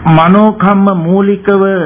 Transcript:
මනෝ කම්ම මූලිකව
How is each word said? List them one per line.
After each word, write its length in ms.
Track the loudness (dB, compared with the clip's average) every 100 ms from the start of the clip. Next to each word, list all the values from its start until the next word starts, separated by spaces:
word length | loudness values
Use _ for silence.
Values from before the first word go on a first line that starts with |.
මනෝ 480 | 2 2 2 2 2
කම්ම 340 | 0 -2 0 0 -2
මූලිකව 640 | -2 0 0 -2 -2 0 0 -2